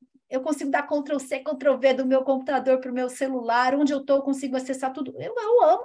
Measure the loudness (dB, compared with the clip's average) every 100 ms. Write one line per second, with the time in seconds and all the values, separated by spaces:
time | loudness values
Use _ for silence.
0 | _ _ -8 -6 -4 -4 -2 -2 0 -4
1 | -2 -4 -4 -8 -6 -2 0 4 2 2
2 | 2 2 2 0 0 -2 2 0 0 -4
3 | -4 -4 -4 -4 0 2 2 2 2 0
4 | 2 0 0 -4 -4 -4 -4 -6 -6 -6
5 | -10 -10 -8 -4 2 6 6 4